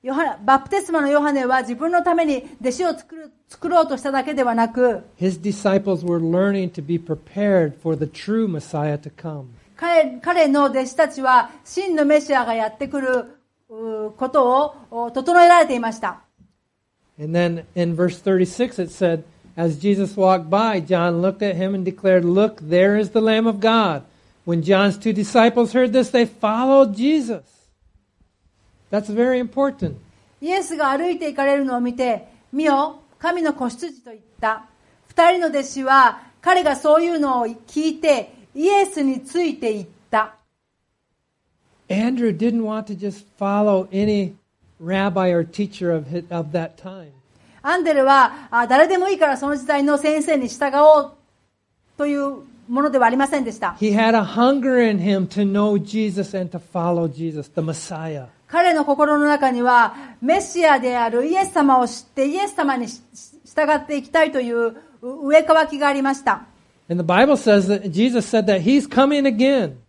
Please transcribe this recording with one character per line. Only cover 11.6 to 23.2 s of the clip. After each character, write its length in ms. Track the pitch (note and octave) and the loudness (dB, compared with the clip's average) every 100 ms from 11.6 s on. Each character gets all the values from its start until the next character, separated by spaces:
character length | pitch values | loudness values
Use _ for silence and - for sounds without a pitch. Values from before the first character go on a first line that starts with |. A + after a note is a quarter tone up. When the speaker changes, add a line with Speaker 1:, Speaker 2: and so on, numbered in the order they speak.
Speaker 1:
真 320 | - - F#4+ D#4 | -10 -8 -4 0
の 80 | |
メ 160 | C#4+ D4+ | 2 2
シ 160 | C#4+ C4+ | 2 -2
ア 80 | |
が 100 | A#3 | 0
や 140 | A3+ A3 | -2 -4
っ 100 | A3 | -6
て 120 | C4+ | -8
く 100 | C#4 | -4
る、 380 | C4 B3+ A#3+ _ _ _ _ | -2 -2 -4 _ _ _ _
う、 420 | A3 A3+ A3 G#3+ G#3+ | -14 -10 -8 -10 -8
こ 100 | C4 | -2
と 220 | C#4+ B3 | 2 2
を、 260 | C4 D4 - - | 2 0 -6 -14
お、 200 | A#3 A#3 | -10 -6
整 300 | B3 C4 F4 | -4 2 6
え 60 | F4 | 8
ら 120 | F4 | 8
れ 60 | D#4+ | 4
て 100 | B3 | 0
い 40 | |
ま 140 | A3+ | -4
し 80 | A3+ | -6
た。 180 | G3+ - _ _ _ _ _ _ _ _ _ - | -8 -8 _ _ _ _ _ _ _ _ _ -14
Speaker 2:
And 200 | D3+ E3+ | -4 -2
then 260 | F3 E3+ - F3+ | -2 -4 -8 -4
in 200 | E3+ E3 | -2 0
verse 260 | F3+ F3 | -2 0
thirty-six 600 | - F#3+ F#3 - B3 - | 0 2 0 -2 -4 -4
it 80 | E3+ | -10
said, 320 | - F3+ E3 - _ _ - | -2 -2 -2 -8 _ _ -4
"As 240 | E3+ D3 | -2 0
Jesus 400 | G3 G3 G3 G3+ | 0 0 -2 0
walked 300 | F#3+ F#3 D#3+ | 2 2 0
by, 360 | G3 A3+ G3+ D3+ | 0 0 -2 -2
John 360 | F3+ F3 E3+ | 0 0 0
looked 200 | F#3 G3 | -2 -2
at 140 | G3+ E3+ | -4 -2
him 180 | F#3+ | -4
and 160 | G3 F#3 | -4 -6
declared, 360 | F#3+ F#3+ F#3 E3+ | -2 2 2 2
'Look, 420 | F#3 A3 A3 D3+ | 2 0 -2 -2
there 320 | F3 F#3+ G#3 | 2 4 2
is 120 | G#3 | 0
the 80 | |
Lamb 280 | A3+ | 0